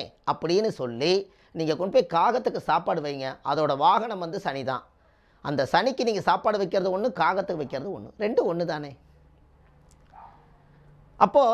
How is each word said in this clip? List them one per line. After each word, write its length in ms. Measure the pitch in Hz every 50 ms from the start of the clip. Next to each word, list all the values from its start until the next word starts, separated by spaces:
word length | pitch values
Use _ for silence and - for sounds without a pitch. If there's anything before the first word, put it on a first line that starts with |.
| 117 - - _ _
அப்படின்னு 440 | - - - - 160 175 202 220 214
சொல்லி 420 | - - 131 123 117 117 139 170 185 196 196 - _ _ _ _ -
நீங்க 180 | 175 160 156 156
கொண்டு 200 | 135 180 196 180
போய் 180 | 262 196 -
காகத்துக்கு 480 | - 165 180 233 233 254 220 - - 170
சாப்பாடு 380 | - - 156 170 180 202 185 165
வைங்க. 280 | 147 147 143 139 131 131 135 - -
அதோட 280 | 131 147 151 156 147 139
வாகனம் 460 | 135 143 175 202 - 220 240 214 190 175
வந்து 140 | 165 175 196
சனி 220 | - 147 135 139 127
தான். 200 | 127 131 117 - _ _ _ _ _ _ _ _ _ _ _ -
அந்த 180 | 143 147 135 135
சனிக்கு 360 | 123 - 170 208 262 262 - 254
நீங்க 180 | 233 214 190
சாப்பாடு 360 | - - 175 190 - 226 208 202
வைக்கிறது 320 | 202 - - 196 180 190
ஒண்ணு, 160 | 185 190 220 254 -
காகத்துக்கு 480 | 185 160 165 190 196 185 185 180 156
வைக்கிறது 280 | 147 139 - 131 143 196
ஒண்ணு, 160 | 180 113 101 127 - -
ரெண்டு 220 | 214 214 277 466 311
ஒண்ணு 200 | 208 165 170 175
தானே. 260 | 165 160 151 147 143 127 - _ _ _ _ _ _ _ _ _ _ _ _ _ _ _ _ _ _ - _ _ _ - - - - - - _ _ - _ _ _ _ - - - - - - - - -
அப்போ 220 | 202 196 - 294 269 226